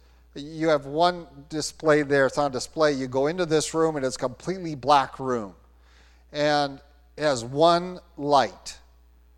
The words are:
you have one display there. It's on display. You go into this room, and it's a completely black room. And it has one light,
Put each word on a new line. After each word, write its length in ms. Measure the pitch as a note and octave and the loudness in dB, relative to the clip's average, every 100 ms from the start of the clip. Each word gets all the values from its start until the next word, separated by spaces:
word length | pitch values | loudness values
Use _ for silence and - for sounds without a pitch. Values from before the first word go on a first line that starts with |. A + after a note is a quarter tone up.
| _ _ _ - | _ _ _ -18
you 320 | C#3+ D#3+ D#3+ | -14 -4 0
have 180 | D3+ C3+ | 0 0
one 420 | D3 F3 F3+ D#3+ C#3 C#3+ | 0 0 0 -12 -20 -12
display 540 | D#3 - - D#3+ D3+ | -8 -8 -4 2 2
there. 240 | C#3+ C#3 C3+ | 4 2 2
It's 120 | C#3 | 2
on 120 | D3 | -2
display. 420 | B2+ - - D3+ | -2 -8 0 2
You 140 | C#3 C3 | 2 -4
go 220 | B2+ C#3+ | -2 -2
into 180 | F3+ F3 | -2 0
this 260 | D#3 C#3+ | 0 0
room, 220 | D#3+ D#3+ | -2 -2
and 100 | D#3 | -2
it's 120 | C3 B2 | -6 -4
a 20 | |
completely 560 | C3 A#2+ - F#3+ E3+ | -8 -8 -10 -8 -8
black 460 | D3 B2 D3 B2+ - | -8 2 4 4 -6
room. 340 | C3 B2 G2+ F2+ _ _ _ _ _ _ _ | -4 -4 -4 -14 _ _ _ _ _ _ _
And 480 | D3 D3 D3 C#3+ C#3 _ _ _ - | -2 0 2 0 -6 _ _ _ -4
it 60 | |
has 220 | D3 C3 | -2 -2
one 560 | A#2 C#3 E3 E3+ F3+ F3+ - - | -4 2 4 4 0 -12 -18 -10
light, 640 | C#3+ C#3+ A2+ - - - _ _ _ _ _ | 2 4 4 -4 -18 -18 _ _ _ _ _